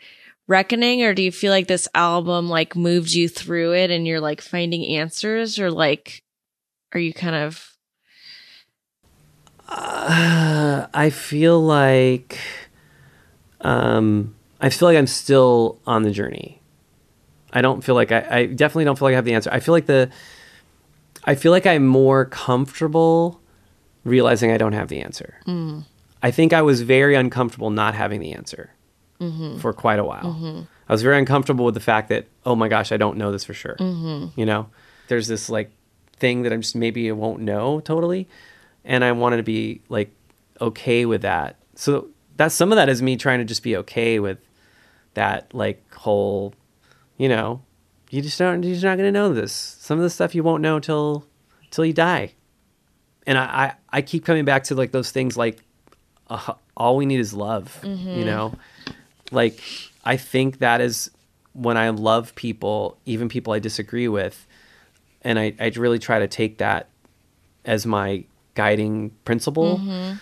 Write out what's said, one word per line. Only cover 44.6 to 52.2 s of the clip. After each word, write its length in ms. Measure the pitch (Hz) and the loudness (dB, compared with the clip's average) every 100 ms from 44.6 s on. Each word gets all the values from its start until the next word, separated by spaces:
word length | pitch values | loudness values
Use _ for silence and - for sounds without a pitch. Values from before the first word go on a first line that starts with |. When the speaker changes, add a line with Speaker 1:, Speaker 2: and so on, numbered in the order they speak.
| _ _ _ _ _ | _ _ _ _ _
Speaker 2:
that, 400 | 107 101 - - | -2 -2 -2 -8
like, 400 | 127 104 101 _ | -6 -6 -6 _
whole, 600 | - 113 104 101 98 101 - _ _ _ _ _ - | -8 -2 0 0 -2 -6 -12 _ _ _ _ _ -4
you 100 | 131 | 0
know, 320 | 113 107 127 _ _ _ _ - | 0 -2 -8 _ _ _ _ -10
you 140 | 131 | -8
just 160 | 147 - | -6 -2
don't, 240 | 180 175 | 0 0
you're 100 | 175 | -4
just 120 | 175 | -2
not 120 | 190 185 | -2 0
gonna 160 | 196 | 0
know 220 | 202 202 | 2 0
this. 180 | 120 98 | 0 -4
Some 460 | - - - - 156 | -8 -12 -12 -4 0
of 40 | |
the 60 | 175 | 0
stuff 260 | - 175 | 0 -2
you 80 | 175 | 0
won't 200 | 160 156 | 0 0
know 180 | 156 156 | 0 -2
till, 460 | 151 151 151 147 - _ _ _ _ | -2 -2 -2 -4 -8 _ _ _ _
till 140 | - | -2
you 80 | 160 | 0
die. 400 | 160 170 165 | 2 0 0